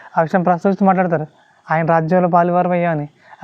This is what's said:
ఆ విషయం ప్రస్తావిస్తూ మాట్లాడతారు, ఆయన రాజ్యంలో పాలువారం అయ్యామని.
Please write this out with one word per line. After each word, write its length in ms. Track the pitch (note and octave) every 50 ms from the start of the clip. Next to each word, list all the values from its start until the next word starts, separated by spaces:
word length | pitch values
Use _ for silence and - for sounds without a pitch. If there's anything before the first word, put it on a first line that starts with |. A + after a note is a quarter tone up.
| - - - F3
ఆ 40 |
విషయం 200 | D#3+ D#3 - F#3+
ప్రస్తావిస్తూ 440 | E3+ F#3+ F3+ D#3+ - G3+ G3 - G3+
మాట్లాడతారు, 400 | F#3+ F#3 F#3 F#3 F3 E3 D3+ D3+ D3 _ _ _ _ _ _ - -
ఆయన 160 | D#3+ D#3+ E3
రాజ్యంలో 420 | D#3 E3 E3 D#3+ D#3+ F3+ F#3 F3+ F3
పాలువారం 420 | E3+ F3 E3+ F3 F3 F3+ F3+ F3+
అయ్యామని. 380 | F3+ F3 F3 E3+ D#3+ D3+ D3 C#3+ _ _ _ - - -